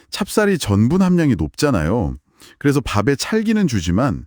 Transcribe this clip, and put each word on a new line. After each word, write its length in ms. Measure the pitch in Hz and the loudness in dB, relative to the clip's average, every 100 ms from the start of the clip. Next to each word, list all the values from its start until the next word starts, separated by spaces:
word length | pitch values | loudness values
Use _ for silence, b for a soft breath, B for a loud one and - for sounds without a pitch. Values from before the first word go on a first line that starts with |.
| b | b
찹쌀이 480 | - 196 - 208 180 | -8 -4 0 0 0
전분 440 | - 98 113 185 | 0 2 2 2
함량이 320 | 185 175 156 | 2 2 2
높잖아요. 840 | 95 78 - 147 107 78 117 80 64 _ B B B | 0 -2 -2 0 0 0 -2 -4 -6 _ B B B
그래서 220 | 139 139 | 0 0
밥에 360 | - - 107 139 | 0 0 0 0
찰기는 500 | - 220 220 214 180 | -2 -2 0 0 0
주지만 600 | 110 82 90 143 71 | 0 0 0 0 -4